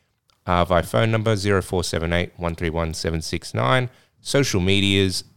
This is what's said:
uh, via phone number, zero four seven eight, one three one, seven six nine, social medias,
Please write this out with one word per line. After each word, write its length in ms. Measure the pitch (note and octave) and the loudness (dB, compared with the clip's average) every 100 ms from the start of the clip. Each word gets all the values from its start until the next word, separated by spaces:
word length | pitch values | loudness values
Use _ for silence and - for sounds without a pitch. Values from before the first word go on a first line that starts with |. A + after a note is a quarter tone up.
| _ _ _ _ - | _ _ _ _ 0
uh, 180 | F2+ F2 | 0 4
via 180 | F2 | 2
phone 280 | E2+ A#2 A2+ | 2 0 2
number, 240 | A2 A2 G#2 | 0 0 0
zero 260 | G2+ G2 | 2 0
four 220 | - F#2 | 0 -4
seven 300 | - E2+ E2+ | -2 -4 0
eight, 180 | E2+ F2 - | -2 -2 -6
one 180 | F2 E2 | -6 -4
three 140 | E2+ | -4
one, 240 | E2 D#2+ | -2 -4
seven 280 | D#2+ E2+ D#2+ | -4 -4 -4
six 320 | - E2+ - | -4 -8 -6
nine, 360 | A2 B2 B2+ B2 _ _ _ | -2 0 0 -2 _ _ _
social 400 | - C#3 C3+ G2 | -2 0 2 0
medias, 600 | F#2 G2 G2 G2 F#2+ F#2 - | 2 2 4 4 2 -2 -10